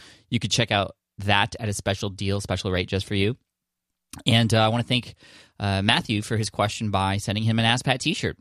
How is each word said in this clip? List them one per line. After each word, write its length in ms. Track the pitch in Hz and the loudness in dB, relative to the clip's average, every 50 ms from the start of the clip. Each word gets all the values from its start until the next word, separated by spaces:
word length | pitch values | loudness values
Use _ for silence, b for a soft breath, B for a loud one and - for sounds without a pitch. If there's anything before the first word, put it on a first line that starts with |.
| B B B B B B | B B B B B B
you 120 | 131 117 | -4 -4
could 100 | - 104 | -2 0
check 220 | - - 117 - 110 | 0 0 0 2 2
out 240 | 101 98 85 - _ _ _ _ - | 0 0 -2 -6 _ _ _ _ -8
that 360 | 101 101 101 101 104 110 - - | 0 2 4 4 4 2 -2 -6
at 80 | 113 107 | -6 -6
a 40 | 101 | -6
special 380 | - - 101 98 - - 101 | -4 -2 -4 -2 -2 -4 -8
deal, 300 | 92 95 101 98 98 101 | -6 -4 -4 -2 -2 -2
special 320 | 98 - 95 92 - 104 90 | -2 -4 -4 -4 -2 -2 -2
rate 160 | 90 90 - | -2 -2 -2
just 180 | - 95 - | -2 -4 -4
for 80 | - 104 | -2 0
you. 220 | 98 98 104 131 - _ _ _ _ _ _ _ _ _ _ _ _ _ _ - - - | 2 2 0 0 -4 _ _ _ _ _ _ _ _ _ _ _ _ _ _ -20 -4 0
And, 260 | 135 113 117 117 110 113 | 4 4 4 4 4 4
uh, 120 | 110 110 | 4 4
I 40 | 110 | 4
wanna 140 | 113 120 117 | 2 0 0
thank, 320 | - 127 123 113 - - B B B B B B B B _ | 0 0 -2 -2 -4 -14 B B B B B B B B _
uh, 220 | 104 101 98 95 98 | -4 -2 0 0 2
Matthew 400 | 107 120 165 - - 110 104 107 | 2 2 0 0 -2 -2 -2 -2
for 140 | - 117 | -2 -2
his 140 | 107 110 104 | -2 -2 -4
question 400 | - - 104 104 - - 113 107 | -2 -2 -2 -2 0 -2 -4 -2
by 280 | 98 95 98 95 98 101 | 0 0 0 0 0 -2
sending 260 | - - 101 107 110 | -2 -2 -2 0 0
him 140 | 113 113 113 | 2 2 4
an 60 | 113 | 4
Ask 200 | 113 117 127 - | 2 2 2 2
Pat 160 | 135 131 131 | 0 0 0
t-shirt, 360 | - 151 175 - - 95 - - | 0 -2 -2 -2 -2 -4 -4 -6